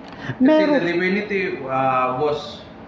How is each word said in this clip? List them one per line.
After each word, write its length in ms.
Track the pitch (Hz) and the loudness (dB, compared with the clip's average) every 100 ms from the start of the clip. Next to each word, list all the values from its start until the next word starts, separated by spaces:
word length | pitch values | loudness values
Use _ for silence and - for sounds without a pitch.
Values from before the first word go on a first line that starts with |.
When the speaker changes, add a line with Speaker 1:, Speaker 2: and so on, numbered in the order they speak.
| - - - - | -16 -14 -8 2
Speaker 1:
Kasi 60 | |
Speaker 2:
Meron. 340 | 262 311 302 285 | 4 6 4 2
Speaker 1:
the 20 | |
divinity, 800 | 170 175 185 202 208 196 185 - 131 | 2 0 0 0 -2 -2 -2 -4 -4
uh, 540 | 131 165 131 156 151 | 0 2 2 0 0
was, 420 | 151 - - - - - | 0 -2 -6 -14 -16 -18